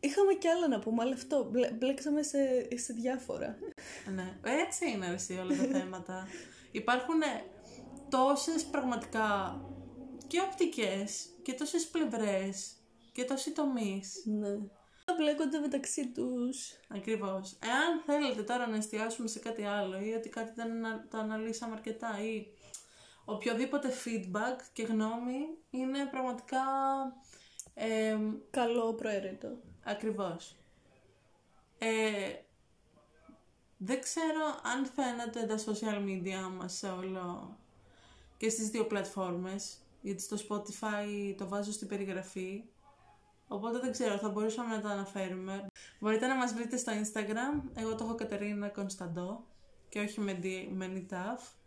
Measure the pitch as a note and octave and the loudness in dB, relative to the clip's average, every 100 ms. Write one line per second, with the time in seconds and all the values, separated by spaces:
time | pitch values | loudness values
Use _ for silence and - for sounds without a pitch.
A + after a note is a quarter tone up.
0 | C#4+ C#4 G4 G4 E4+ E4+ E4 A3+ A3+ A3+ | 2 8 8 8 6 6 6 4 4 4
1 | A#3+ C4 - D4 A#3 A3 B3 A3 B3+ C#4 | 4 2 2 2 4 4 4 4 2 2
2 | D4+ D4 D4 C#4 C4+ B3+ A#3+ A#3+ - A3+ | 2 2 4 4 6 4 2 -4 -4 -2
3 | A#3+ C4 - - - G#3+ G4+ - - - | 0 0 -2 -4 -4 -4 -8 -10 -12 -12
4 | - F#3+ F#3 F#3+ G#3+ C#4 F4+ - E4+ G#3+ | -6 -4 -4 -6 0 2 2 0 0 0
5 | F#3 F3 - F#3 F#3 C#4 B3+ C4+ F#3 F#3 | 0 -2 -2 -4 0 2 4 2 0 -6
6 | F3+ F#3 F#3+ - - - - G#3+ A3 B3+ | -6 -8 -8 -12 -14 -18 -8 -4 2 2
7 | B3+ D#4+ D4+ A#3 - - - - - - | 4 4 4 0 -6 -14 -18 -16 -16 -14
8 | - C4 C4+ C#4 - D#4+ - C#4+ B3+ A#3+ | 0 6 6 6 4 0 2 2 2 0
9 | - A3 G#3+ G3+ F#3+ F#3+ - - - - | -2 2 4 4 0 -4 -8 -12 -12 -14
10 | - - - E4+ G4 - F4 - G#3 G3 | -14 -14 -2 2 2 4 2 4 2 2
11 | G#3 - - - - B3+ D4 E4+ E4 E4+ | -2 -4 -8 -10 -6 -2 0 0 0 0
12 | D4 A3 G#3+ F#3+ G3 G3 - - _ - | 2 2 2 2 0 -4 -8 -12 _ -20
13 | - - B3 C4+ D4+ D4+ C#4+ B3 G#3 F#3+ | -12 -4 0 0 0 2 2 2 0 0
14 | F#3+ - A3+ G#3+ G#3 G3+ G#3 - - - | -4 -6 0 0 0 -2 -4 -10 -20 -14
15 | - F4 D4+ D4 D#4 D#4 C#4+ C#4 C#4 - | -2 4 4 4 2 2 2 0 0 -2
16 | C4 A#3+ B3+ B3+ B3 C4+ - - - G3+ | -2 -2 -2 0 0 -2 -8 -12 -10 -8
17 | G3+ A3 G3 F#3+ F#3+ - A3 B3+ E4 D#4+ | -2 0 0 -2 -6 -8 0 4 4 4
18 | - D4 C#4+ G#3+ G#3 B3 A#3+ G#3+ G#3+ G#3+ | 4 4 4 0 0 0 2 0 0 -2
19 | A3+ - A3+ A3 A#3 A3+ G#3 G#3 G3 F#3+ | -2 -2 -4 -4 -4 -2 0 0 0 0
20 | G#3 A3+ A3 - A3+ A#3 A3+ A3+ A3+ A3 | -2 -2 -2 -6 -6 -4 -4 -2 -2 -4
21 | - A3 G#3+ A3 A3 A3 A#3 A3 A3+ A3 | -6 -4 -2 -2 -2 -4 -4 -6 -6 -4
22 | A#3 G#3 A3 A3 G#3+ - - - - - | -4 -2 -2 -2 -6 -16 -16 -16 -16 -20
23 | - - - G#3 A#3 A#3 C4 C#4+ C#4 B3+ | -20 -18 -6 -2 0 2 2 2 0 -2
24 | - A3+ F#3 F#3+ A#3 B3+ - - A3+ A3 | -2 -2 -2 0 0 -2 -8 -6 0 2
25 | G#3+ A#3 B3 C4 D#4 D#4+ - B3+ C4 C4+ | 2 0 -2 -2 -4 -6 -8 -4 0 0
26 | C#4 C4+ B3+ B3 - C4 C4 C4+ C4+ C4+ | 0 0 -2 -2 -2 0 2 4 4 2
27 | C4 B3 - - - - - - A3 A3 | 0 -6 -20 -20 -20 -16 -14 -4 0 4
28 | A3 G#3+ G#3+ A3 - - A#3 A#3 A3+ A3+ | 4 4 2 -2 -4 2 4 4 2 2
29 | A3+ G3+ F#3+ F#3+ A3 B3 - - - G#3 | 0 0 -2 -6 -8 -10 -14 -12 -6 -2
30 | G#3+ G3 F#3+ E3 - - - _ _ - | 0 0 -2 -2 -10 -18 -20 _ _ -20
31 | _ _ _ _ _ _ _ _ A3+ A3 | _ _ _ _ _ _ _ _ 0 4
32 | A3 G3+ G3 - - _ _ _ _ - | 4 2 -2 -6 -12 _ _ _ _ -20
33 | _ _ - - _ _ _ _ F#3+ B3+ | _ _ -20 -20 _ _ _ _ 0 0
34 | - - D#4+ D#4 D#4 - A3+ B3 C4 - | 0 0 2 2 0 0 0 0 0 2
35 | C4 A#3 A#3 A#3 A3 A3 G#3+ G#3 A3 G#3 | 0 0 -2 -2 0 0 0 0 0 0
36 | G3+ F#3+ F3+ F#3+ F#3+ F#3 F3+ - G3+ F3+ | 0 0 -2 -2 -4 -6 -6 -6 -4 -4
37 | F#3 F#3+ F3+ F3 - G#3+ - - - - | -4 -4 -4 -6 -10 -16 -20 -20 -20 -20
38 | - - - - A3 A3 A3 A3+ A3 G3+ | -20 -20 -20 -2 0 2 0 0 2 0
39 | F#3+ - F#3 F3 F3+ G3 - - - - | -2 -2 -2 -2 -2 -4 -6 -12 -20 -12
40 | - G3 - G#3 - G#3 G#3 G3+ A3 G#3 | -6 -4 -2 -4 -2 -4 -4 -6 -2 -2
41 | G#3 G3+ G3+ G3 F#3+ G3+ G#3 G#3 G3 G3+ | -2 -2 -2 -4 -2 -2 -2 -4 -4 -4
42 | G3 F#3+ F#3+ - F#3 G3+ A#3 - - - | -2 -4 -6 -6 -6 -6 -10 -20 -20 -20
43 | - - _ _ _ G3+ A3 A#3+ B3+ - | -20 -20 _ _ _ -4 -2 0 0 0
44 | A#3 G3+ G#3 G3+ A3 A3 A#3 A3 G#3 G3+ | 2 2 0 0 0 0 -2 -2 -2 -2
45 | G3 G3+ F#3+ F#3 F#3+ G3 G3 - - - | -2 -4 -4 -4 -4 -6 -8 -14 -20 -4
46 | G#3 A3 B3+ C4 B3 A3+ A#3 B3 - G#3+ | 2 4 4 4 2 0 -2 -2 0 0
47 | G#3+ A3 G3+ A3 C4 D4 C#4 - A3 A3 | 0 -2 0 0 0 0 -2 -4 -2 -2
48 | A3+ A3+ G#3+ G3+ G#3 G#3 G3+ G3+ G3 - | -2 -2 -2 -2 -2 -2 -4 -4 -6 -4
49 | F3 E3 F3+ A#3 - - - - - G#3 | -6 -4 -4 -6 -10 -20 -20 -20 -8 -4
50 | G#3 G#3 G3+ F#3 F3+ F#3 F#3+ F#3+ F#3 F#3+ | -2 0 -2 0 -2 -4 -4 -4 -2 -4
51 | F#3 F#3 F#3+ B3 - - | -4 -4 -4 -4 -8 -20